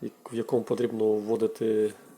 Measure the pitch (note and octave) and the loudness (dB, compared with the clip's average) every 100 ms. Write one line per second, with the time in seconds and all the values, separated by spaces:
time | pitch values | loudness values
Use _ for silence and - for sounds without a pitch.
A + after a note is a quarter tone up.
0 | A2+ - - A#2 A2 B2 A2+ A2+ A#2+ A2+ | -12 -12 -8 -6 0 0 0 -2 0 2
1 | A2 G#2+ G#2 A2+ G#2+ - A2+ G#2+ G#2+ - | 2 2 0 0 0 0 0 2 0 -2
2 | - | -20